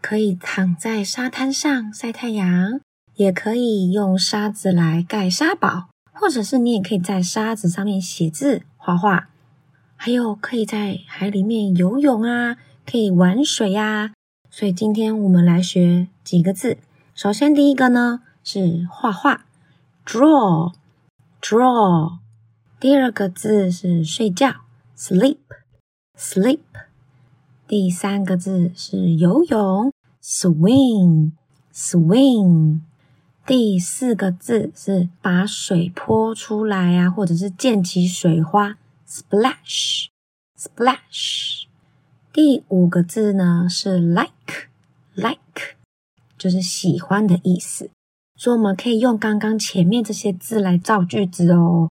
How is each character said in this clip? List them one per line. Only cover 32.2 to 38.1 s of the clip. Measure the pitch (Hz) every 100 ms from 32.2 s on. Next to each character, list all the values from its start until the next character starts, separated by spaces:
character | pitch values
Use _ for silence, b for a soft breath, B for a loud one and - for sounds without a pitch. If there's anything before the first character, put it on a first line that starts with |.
| 269 233 190 165 156 156 156 _ _ _ _ _ -
第 | 262 226 190
四 | 175 - 254
个 | 214 196
字 | 180 - 226 214
是 | - - 196 175 -
把 | 202 180 202
水 | - - 185 175
泼 | 180 - 220 220
出 | 220 - 214
来 | 220 196 180 180
啊， | 180
或 | 180
者 | 185
是 | 170 196
溅 | 185 262 220
起 | 175 185
水 | 175